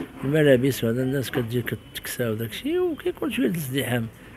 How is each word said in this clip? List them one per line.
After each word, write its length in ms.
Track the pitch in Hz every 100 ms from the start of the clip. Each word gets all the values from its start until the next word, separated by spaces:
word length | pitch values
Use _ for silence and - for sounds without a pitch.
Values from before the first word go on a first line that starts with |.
| - -
الملابس 600 | 131 156 147 127 135 120
وهذا، 200 | 117 120
الناس 280 | 131 139 117
كتجي 300 | 135 113 123
كتكسى 680 | 120 113 - - - - 117
وداك 200 | 110 110
الشيء، 300 | - 269 349
وكيكون 520 | 359 277 359 - 311
شوية 160 | 233 262
الازدحام. 600 | 170 131 135 113 123 113 - -